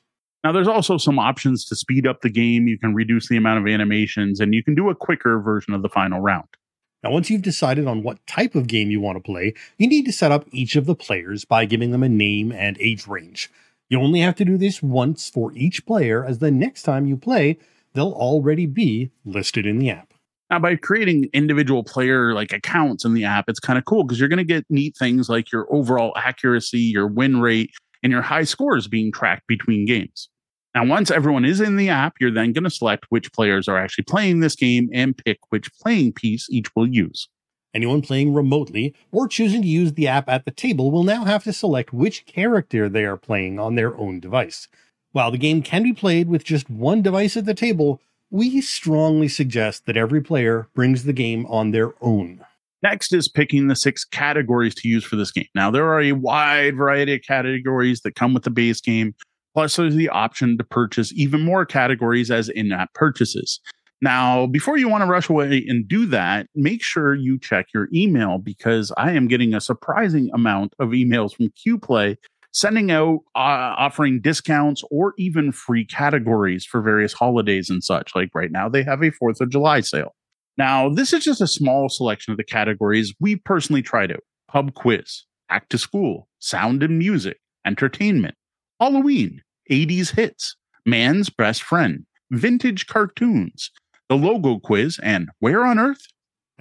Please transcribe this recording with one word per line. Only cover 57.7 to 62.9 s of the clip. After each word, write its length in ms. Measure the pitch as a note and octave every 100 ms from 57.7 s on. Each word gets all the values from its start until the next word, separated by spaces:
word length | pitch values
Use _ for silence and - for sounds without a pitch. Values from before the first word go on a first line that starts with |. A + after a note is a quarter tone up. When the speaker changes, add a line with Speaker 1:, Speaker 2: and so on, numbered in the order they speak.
| C3 B2 A#2+
Speaker 1:
that 140 | G#2 -
come 180 | B2+
with 100 | B2+
the 60 | B2
base 320 | A2+ A#2 A2+
game, 340 | - A2+ G#2+ - - _ _
plus 220 | D#3 D3+ -
there's 200 | E3 D3+
the 140 | D#3+
option 480 | G2 A2+ - B2 A#2
to 60 |
purchase 500 | - B2 A2+ - G#2+
even 280 | - C#3+ D3+
more 240 | D#3+ F#3+ F3
categories 640 | C#3+ B2 B2 A#2+ A#2+ A#2
as 180 | A#2 A2
in-app 440 | G#2+ G#2 F#2 F#2